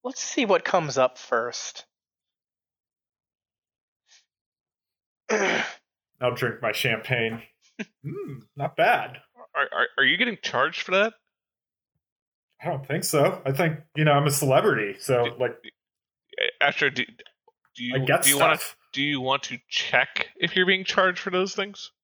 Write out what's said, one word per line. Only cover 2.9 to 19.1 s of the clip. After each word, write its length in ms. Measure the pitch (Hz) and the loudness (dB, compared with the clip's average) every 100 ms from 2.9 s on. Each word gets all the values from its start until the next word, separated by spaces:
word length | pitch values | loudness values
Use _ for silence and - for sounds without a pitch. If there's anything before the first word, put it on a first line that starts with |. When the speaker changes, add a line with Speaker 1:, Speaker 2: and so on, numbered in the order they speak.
| _ _ _ _ _ _ _ _ _ _ _ _ _ _ _ _ _ _ _ _ _ _ _ - | _ _ _ _ _ _ _ _ _ _ _ _ _ _ _ _ _ _ _ _ _ _ _ -4
Speaker 1:
<clears throat> 0 | |
Speaker 2:
I'll 1040 | 220 190 180 - - _ _ _ _ 127 120 | -2 0 -2 -6 -12 _ _ _ _ -4 0
drink 260 | 120 - | -4 -2
my 100 | 113 | -4
champagne. 680 | 104 127 110 - 123 113 113 - _ _ - - _ 143 | -2 0 -2 -2 -2 -2 -4 -12 _ _ -14 -14 _ -12
Mm, 360 | 381 359 123 _ - | -10 -12 -14 _ -8
not 200 | 139 - | -8 2
bad. 400 | 233 185 113 127 _ _ - - | 2 2 -2 -14 _ _ -10 -4
Speaker 3:
Are, 120 | 139 | -2
are, 140 | - 123 - | 0 -2 2
are 60 | |
you 140 | 135 175 | 2 2
getting 200 | 247 202 | 0 -2
charged 400 | - 120 147 170 | -4 0 0 -2
for 80 | - | 0
that? 220 | 190 220 _ _ _ _ _ _ _ _ _ _ _ _ _ _ _ | 2 2 _ _ _ _ _ _ _ _ _ _ _ _ _ _ _
Speaker 2:
I 60 | 170 | -8
don't 160 | 147 135 | -6 -4
think 160 | 160 | -4
so. 380 | 190 151 175 180 135 | 0 4 2 2 -4
I 60 | |
think, 280 | 139 170 160 _ 147 | 0 0 -2 _ 2
you 100 | 156 | 4
know, 80 | |
I'm 120 | 143 151 | 6 4
a 40 | |
celebrity, 680 | 143 139 139 202 123 104 95 | 2 4 4 4 0 -2 -6
so, 260 | - 123 117 | 0 2 2
Speaker 3:
Do, 60 | 120 | 0
Speaker 2:
like, 180 | 123 - - _ _ _ _ _ _ - - - | -4 -4 -20 _ _ _ _ _ _ -6 -6 0
Speaker 3:
Astro, 280 | 143 - 151 | 0 2 -2
do, 140 | 127 - | -2 -8
do 800 | - - _ _ _ _ - | -10 -20 _ _ _ _ -12
you, 120 | 120 131 | -6 -2
Speaker 2:
I 40 | 135 | 0
get 180 | 165 | 2
Speaker 3:
do 60 | 139 | 2
you 80 | 143 | 4
wanna, 160 | 160 151 | 4 2
Speaker 2:
stuff. 200 | - - _ | -4 -14 _
Speaker 3:
do 80 | 135 | -4
you 180 | 143 | -2